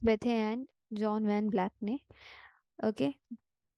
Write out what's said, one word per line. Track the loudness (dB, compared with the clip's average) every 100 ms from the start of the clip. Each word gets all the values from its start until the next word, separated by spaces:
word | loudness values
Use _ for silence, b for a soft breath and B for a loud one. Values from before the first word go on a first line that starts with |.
बेथे | 2 2 2 0 0
and | -4 -8 _ -10
John | -2 0 0 2
Van | 2 2
Black | 0 0 -2
ने, | -4 -4 -6 B B B B B B -4
ओके। | -2 0 -2 -2 -12 -18 _ _ _